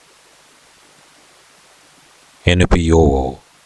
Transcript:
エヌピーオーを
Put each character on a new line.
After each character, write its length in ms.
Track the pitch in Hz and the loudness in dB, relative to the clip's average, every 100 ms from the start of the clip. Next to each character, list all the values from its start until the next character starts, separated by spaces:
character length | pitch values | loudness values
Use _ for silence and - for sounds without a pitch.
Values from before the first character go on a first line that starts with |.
| _ _ _ _ _ _ _ _ _ _ _ _ _ _ _ _ _ _ _ _ _ _ _ _ - | _ _ _ _ _ _ _ _ _ _ _ _ _ _ _ _ _ _ _ _ _ _ _ _ -2
エ 100 | 90 | 0
ヌ 120 | 85 | 0
ピ 240 | 87 82 | 0 0
ー 60 | 82 | 2
オ 20 | |
ー 40 | |
を 360 | 80 67 65 65 _ _ | 2 0 -6 -10 _ _